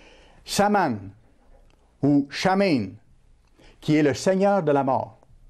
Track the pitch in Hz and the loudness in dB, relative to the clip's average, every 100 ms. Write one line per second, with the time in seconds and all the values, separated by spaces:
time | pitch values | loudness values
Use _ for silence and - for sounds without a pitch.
0 | - - - - - - 202 208 170 110 | -20 -20 -20 -20 -10 -2 0 2 0 -4
1 | 98 - _ _ _ - - _ _ _ | -10 -20 _ _ _ -20 -20 _ _ _
2 | 139 143 139 - 190 190 196 143 101 104 | 0 0 0 -4 -2 0 2 0 -4 -12
3 | _ _ _ _ _ _ - - - 151 | _ _ _ _ _ _ -20 -14 -2 2
4 | 147 123 - 190 196 202 151 143 135 123 | 2 0 0 2 2 2 0 0 0 -2
5 | - - _ - - | -4 -14 _ -20 -20